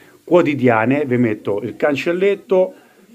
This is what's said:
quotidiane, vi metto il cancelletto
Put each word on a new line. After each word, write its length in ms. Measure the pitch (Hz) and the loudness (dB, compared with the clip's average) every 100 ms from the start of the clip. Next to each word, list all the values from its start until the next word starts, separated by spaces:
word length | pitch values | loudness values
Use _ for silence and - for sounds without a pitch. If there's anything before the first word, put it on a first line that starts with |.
| - _ | -20 _
quotidiane, 840 | - 175 165 139 123 110 113 143 143 | 0 2 2 0 2 2 2 0 0
vi 120 | 123 | 0
metto 440 | 117 - 113 101 | 0 -2 -4 -4
il 140 | 117 104 | -6 -4
cancelletto 1000 | 156 135 175 180 196 196 - 185 185 - _ _ _ | -2 -2 -4 -2 -2 -2 0 0 0 -4 _ _ _